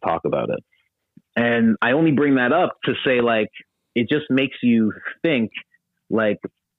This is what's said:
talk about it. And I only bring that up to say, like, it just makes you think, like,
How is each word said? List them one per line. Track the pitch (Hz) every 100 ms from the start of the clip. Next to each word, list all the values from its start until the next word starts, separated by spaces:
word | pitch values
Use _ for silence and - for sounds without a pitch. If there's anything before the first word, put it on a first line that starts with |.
talk | - 80
about | 80 69 55
it. | 55 - _ _ _ _ _ _ 117
And | 120 120 113 107
I | 117
only | 139 165
bring | 147 147 131
that | 123
up | 160 175 - -
to | 117 143
say, | 123
like, | 117 113 107 - - _ _
it | 120 113
just | 147 151
makes | 131 135 -
you | 123 117 107 - - -
think, | 165 131 110 - - _ _ _ -
like, | 110 107 101 - _ _